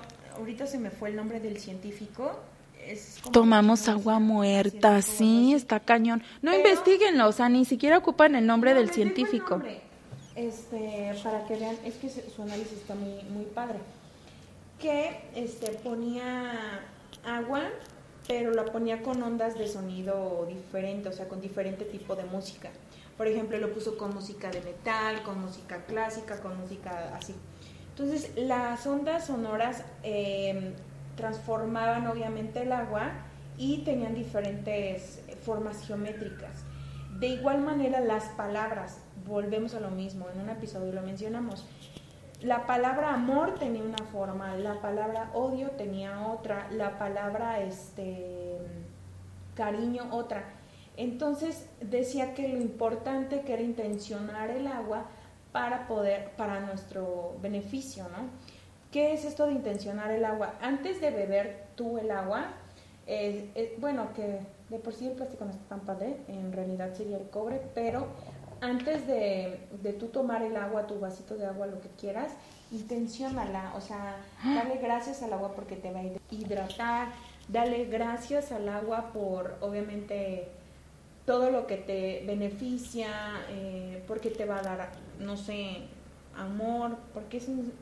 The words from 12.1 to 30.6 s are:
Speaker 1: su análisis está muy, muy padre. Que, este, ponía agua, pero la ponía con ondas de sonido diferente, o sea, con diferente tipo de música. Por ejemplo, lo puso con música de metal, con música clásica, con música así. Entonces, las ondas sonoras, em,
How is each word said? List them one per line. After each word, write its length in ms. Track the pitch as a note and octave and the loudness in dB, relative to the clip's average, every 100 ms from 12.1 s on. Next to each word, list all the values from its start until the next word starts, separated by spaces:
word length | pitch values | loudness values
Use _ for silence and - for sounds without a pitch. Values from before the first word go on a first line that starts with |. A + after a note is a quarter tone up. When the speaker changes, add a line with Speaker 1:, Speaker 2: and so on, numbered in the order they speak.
| B3+ - | -8 -10
Speaker 1:
su 140 | - | -8
análisis 300 | G#3 G#3 G#3+ | -6 -6 -6
está 200 | G#3 - | -8 -8
muy, 300 | G3+ G3+ G3 G3 | -6 -6 -6 -8
muy 140 | G#3 G#3 | -6 -6
padre. 340 | - A#3+ G3+ - - - - - - - - - - | -4 -4 -6 -10 -16 -20 -20 -20 -20 -20 -20 -20 -4
Que, 440 | D#4 D4 D#4 - - | 0 2 0 -4 -8
este, 360 | B3 A#3+ - A3 | -6 -6 -2 -4
ponía 1120 | - B3 A#3 A#3 A#3+ B3 B3 B3 A#3 G#3+ G3 - - - - A#3 | -2 -4 -4 -2 -4 -4 -4 -4 -6 -6 -8 -10 -16 -20 -12 -4
agua, 380 | A#3+ A#3 C#4 F4 A#4+ - - - - - | -4 0 -2 -2 -6 -12 -18 -20 -12 -4
pero 240 | A#3+ A#3 | 0 2
la 140 | A3+ A3 | 2 2
ponía 360 | A3+ A3+ A3+ | 0 0 0
con 220 | C4 B3+ | -2 -2
ondas 340 | A#3 A#3 A3+ A3+ | 0 0 0 0
de 100 | G#3 | -4
sonido 800 | G3+ F#3 F#3 F#3 G3 F#3+ F3 E3+ | -4 -4 -4 -2 0 0 -2 -2
diferente, 600 | F#3 - F#3+ F#3+ G3+ F#3 | -6 -6 -4 -4 -4 -6
o 20 | |
sea, 160 | F#3 F#3 | -6 -8
con 140 | F#3+ | -8
diferente 440 | F#3+ G3+ F#3+ F#3+ G3+ | -6 -4 -2 -4 -8
tipo 300 | G3 - F#3 | -8 -6 -6
de 100 | F3+ | -4
música. 440 | F#3+ F#3+ - - - - - - - | -6 -6 -12 -14 -16 -20 -20 -16 -2
Por 100 | A3 | 0
ejemplo, 300 | A3 G#3+ G#3+ | 0 0 -2
lo 160 | G#3+ | -2
puso 240 | G#3+ A3 G#3+ | -2 -4 -4
con 160 | G3+ | -4
música 380 | G3+ G3 G3+ F#3+ | -6 -8 -8 -8
de 80 | F3+ | -6
metal, 600 | F3 F3 A3+ A3 A3 G#3+ | -8 -6 -2 0 0 -2
con 180 | G#3 F#3+ | -4 -6
música 440 | F#3 F#3 - F3 - | -6 -8 -10 -10 -6
clásica, 520 | G#3+ A3 A3 G#3+ G3 | -2 -2 -4 -8 -8
con 180 | F#3+ F#3 | -8 -8
música 560 | F#3 F#3+ F#3 F3 E3 D3 | -8 -10 -8 -8 -8 -8
así. 160 | - F#3 - - - - - | -10 -12 -14 -18 -18 -18 -14
Entonces, 400 | - C#4 D4+ - - | -4 -2 -2 -2 -2
las 500 | B3+ B3 A#3+ A#3+ C#4 | 0 0 0 -2 -2
ondas 420 | C#4+ D4 E4 E4 | 0 0 -2 -2
sonoras, 580 | B3 A3+ G#3+ A#3+ B3 - - | -2 -2 0 0 -2 -10 -10
em, 680 | A3 G#3 G3+ G3 G3 F#3+ | -4 -2 0 0 -2 -2